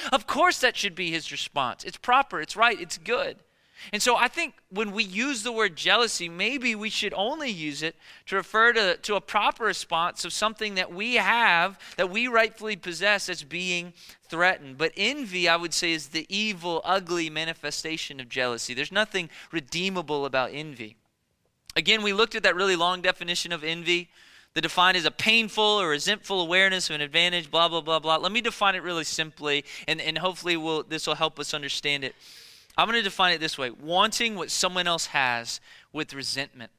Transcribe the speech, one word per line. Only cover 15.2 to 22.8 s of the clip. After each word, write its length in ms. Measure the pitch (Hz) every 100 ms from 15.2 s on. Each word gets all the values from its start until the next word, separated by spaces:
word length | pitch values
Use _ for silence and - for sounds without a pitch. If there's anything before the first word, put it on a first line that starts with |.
| 233 180 170
I 80 | 170
would 180 | 170
say, 180 | - 170
is 160 | 165 147
the 180 | 160 -
evil, 520 | 196 214 180 175 165
ugly 440 | - 196 175 175 160
manifestation 920 | 156 160 165 147 - 160 160 - 139
of 80 | 123
jealousy. 440 | 131 127 117 -
There's 200 | 123 147
nothing 360 | 190 214 185 165 - -
redeemable 760 | 165 135 170 190 185 160 147 139
about 240 | 131 123
envy. 420 | 131 156 123 107 - _ _ _ _ _ _ _
Again, 280 | - 170 220
we 100 | 208
looked 240 | 196 226 220
at 80 |
that 100 | 190
really 220 | 175 196
long 260 | 175